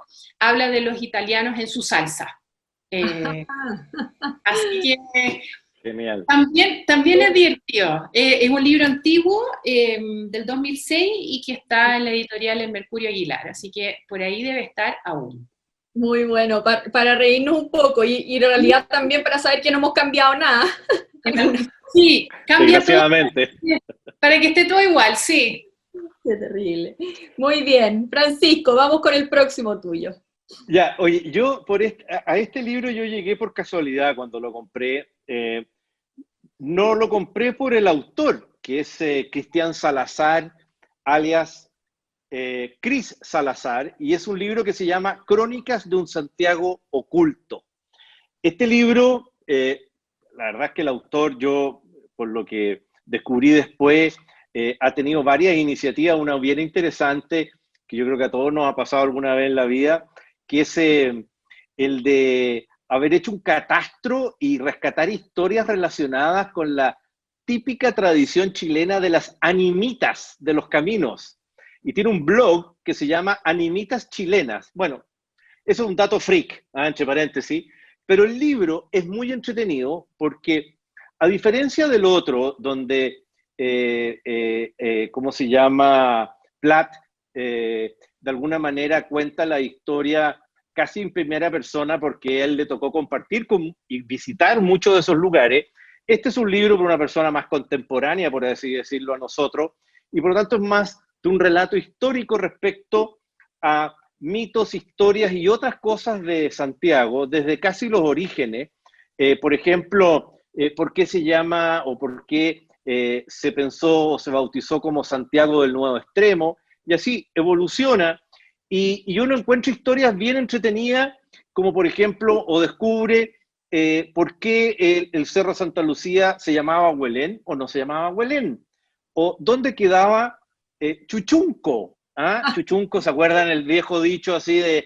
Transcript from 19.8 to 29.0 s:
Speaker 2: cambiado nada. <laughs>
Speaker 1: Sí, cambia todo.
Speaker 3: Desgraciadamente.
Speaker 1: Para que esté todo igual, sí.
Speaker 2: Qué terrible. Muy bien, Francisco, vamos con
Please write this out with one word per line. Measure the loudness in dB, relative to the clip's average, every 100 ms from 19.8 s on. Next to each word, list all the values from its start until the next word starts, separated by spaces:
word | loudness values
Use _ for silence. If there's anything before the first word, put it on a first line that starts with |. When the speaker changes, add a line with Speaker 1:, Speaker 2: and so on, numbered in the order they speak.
| 2
Speaker 2:
cambiado | 2 2 4 4 4
nada. | 2 2 0 -2 -2 -2 -4 _
<laughs> | -4 2 2 2 -4 -12 2 6
Speaker 1:
Sí, | 6 6 0 -10 2
cambia | 6 8 8
todo. | 8
Speaker 3:
Desgraciadamente. | 6 6 4 2 0 -2 -4 -4 -4 -4 -20 -20 0
Speaker 1:
Para | 4 4
que | 4
esté | 2 4
todo | 4
igual, | 4 6 4 2
sí. | 0 0 0 -4 -14 _ _ -18 -18 _
Speaker 2:
Qué | -6 -4
terrible. | -6 -6 -4 -4 -8 -10 -12 -12 -16 -4
Muy | -2 0
bien, | 4 4 4 0 -2
Francisco, | 0 0 2 4 4 4
vamos | 4 4
con | 4